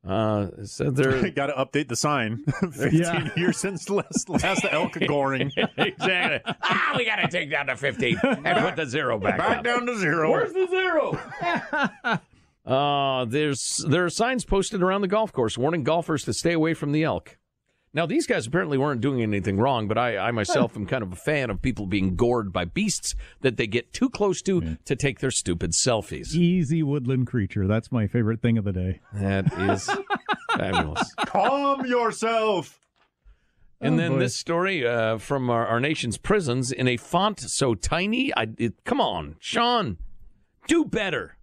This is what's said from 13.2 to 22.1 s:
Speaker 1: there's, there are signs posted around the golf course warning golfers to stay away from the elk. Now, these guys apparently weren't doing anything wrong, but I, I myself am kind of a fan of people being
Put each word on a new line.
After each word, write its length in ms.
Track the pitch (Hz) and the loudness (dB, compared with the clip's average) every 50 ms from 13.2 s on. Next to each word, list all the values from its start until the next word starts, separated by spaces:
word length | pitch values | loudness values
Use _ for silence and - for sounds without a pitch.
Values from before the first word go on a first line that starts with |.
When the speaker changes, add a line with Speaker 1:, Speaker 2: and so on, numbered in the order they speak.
| 127 | -2
Speaker 1:
there's, 580 | 110 117 147 151 151 139 - - - - - - 156 | 0 0 0 2 0 0 -2 -4 -4 -4 -4 0 2
there 160 | 135 175 180 | 2 4 2
are 40 | 170 | 0
signs 360 | - - 226 247 262 247 - | 0 0 0 0 0 -2 0
posted 360 | - 196 196 185 - 214 196 | 0 0 0 0 0 0 0
around 200 | 175 185 190 196 | 2 2 2 2
the 60 | 202 185 | 0 0
golf 240 | 196 214 220 202 - | 0 0 0 0 0
course 240 | - 120 110 - | -2 0 0 0
warning 260 | 120 123 147 170 170 131 | 0 0 0 0 0 0
golfers 400 | 143 156 170 160 - 160 135 - | 2 0 0 0 0 -2 -2 -2
to 80 | - - | -4 -6
stay 200 | - - 170 170 | 0 0 2 2
away 200 | 160 156 165 160 | 4 2 2 0
from 200 | - - 143 143 | -2 -2 -2 0
the 100 | 156 160 | 0 0
elk. 340 | 151 104 82 - - - _ _ _ _ _ _ _ _ _ _ _ - | 0 -2 -4 -6 -10 -20 _ _ _ _ _ _ _ _ _ _ _ -2
Now, 120 | 147 170 | -2 -2
these 200 | 156 208 330 - | 0 0 0 0
guys 220 | - 233 175 113 | 0 0 -2 0
apparently 300 | 113 - 175 190 160 143 | 0 0 0 0 2 2
weren't 240 | 135 135 151 139 117 | 2 2 2 0 0
doing 200 | 107 143 135 123 | 0 0 2 2
anything 360 | 113 107 104 101 87 104 98 | 0 2 0 0 0 0 2
wrong, 320 | 95 117 139 135 117 107 101 | 4 4 4 2 2 0 0
but 80 | 107 | 0
I, 200 | 113 123 123 110 | 2 2 2 0
I 140 | 98 92 117 | 0 0 0
myself 460 | 120 113 104 - 349 - 123 117 - | 0 0 0 2 4 4 4 2 0
am 80 | 110 101 | -6 -4
kind 180 | 90 131 131 107 | -4 -2 -4 -4
of 80 | 92 | -6
a 60 | 92 | -8
fan 320 | - - 151 156 147 131 117 | -6 -2 -2 0 0 0 -2
of 120 | 101 - | -4 -2
people 260 | - 127 113 - 104 | -2 -2 -2 -2 -4
being 280 | 92 110 101 92 95 | 0 0 2 2 2